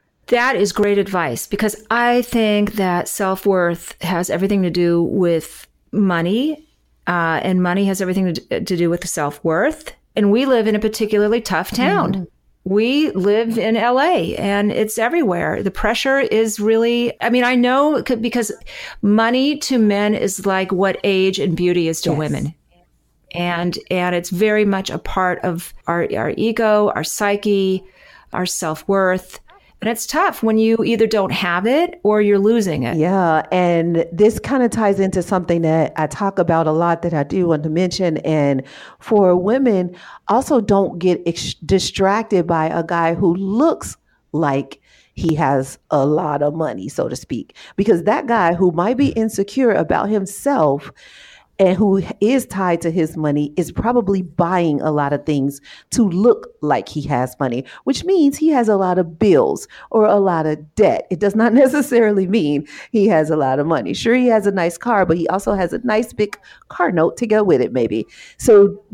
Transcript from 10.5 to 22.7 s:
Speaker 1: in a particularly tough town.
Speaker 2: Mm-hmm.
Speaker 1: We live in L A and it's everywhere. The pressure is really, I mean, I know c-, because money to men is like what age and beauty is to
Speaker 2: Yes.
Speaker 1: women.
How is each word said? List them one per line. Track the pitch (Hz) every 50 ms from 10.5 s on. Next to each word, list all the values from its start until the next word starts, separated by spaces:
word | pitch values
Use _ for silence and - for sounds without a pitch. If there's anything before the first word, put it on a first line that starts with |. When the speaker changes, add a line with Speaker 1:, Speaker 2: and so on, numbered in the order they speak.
| 254 226 208
Speaker 1:
in | 220 214
a | 208
particularly | 214 214 214 - 220 214 214 208 208 208 226 247
tough | 233 - 190 160 185 -
town. | - 240 254 330 403 381 - -
Speaker 2:
Mm-hmm. | 190 190 175 - _ _ _ _ _ _ -
Speaker 1:
We | 185 196 208 226 247 269 294 311 -
live | - 185 180 208 208 220 233 226 226 226
in | 190 220 226
L | 220 226 240 247 262
A | 294 349 359 220 160 - -
and | - - 196 202 202 208 208
it's | - - 214 214 - 247
everywhere. | 220 240 330 349 277 196 175 170 151 156 - -
The | 196 190
pressure | - - - 208 233 - - 269 269 277
is | 277 - - 220 226 220 214 -
really, | 202 220 226 226 233 233 240 240 240 233 - -
I | - 233
mean, | 240 247 247
I | 247 254
know | 247 240 247 254 277 285 302 294 247 -
c-, | - 247
because | 226 220 247 - 240 214 - - - - - - - - - - -
money | - 202 208 220 226 233 247 262 269 294 294 294
to | - - 262 233
men | 214 208 202 202 208 214 214
is | - - 196 - - 185
like | 196 190 190 190 185
what | 190 180 196 190 185 - -
age | 202 190 185 190 190 185 190
and | 214 190 165
beauty | 175 180 180 180 180 165
is | 160 165 -
to | - 165
Speaker 2:
Yes. | 156 151
Speaker 1:
women. | 156 147 147 - 139 151 - _ _ _